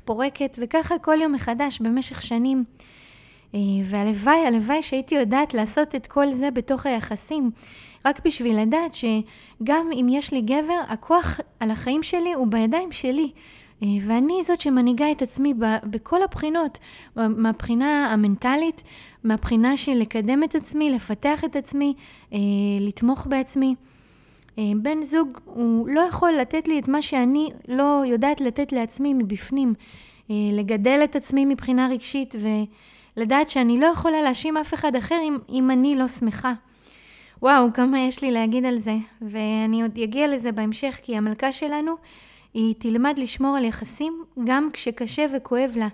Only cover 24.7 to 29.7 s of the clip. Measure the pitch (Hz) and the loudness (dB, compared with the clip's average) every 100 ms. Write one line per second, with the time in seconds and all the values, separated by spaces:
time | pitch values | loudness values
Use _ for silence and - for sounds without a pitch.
24.7 | 214 262 311 277 320 285 247 - 233 233 | 0 0 -2 0 0 0 -4 -12 -2 0
25.7 | 226 240 294 349 - 339 302 254 320 320 | 2 2 2 2 2 2 2 0 -2 0
26.7 | 302 262 294 - 262 247 294 311 - - | 0 0 0 0 2 2 2 0 -6 -4
27.7 | 254 285 285 262 233 277 294 254 254 277 | 0 2 2 2 2 2 2 0 -2 -2
28.7 | 254 226 - 285 262 202 202 - 180 247 | -2 -2 -2 0 0 0 -4 -4 0 0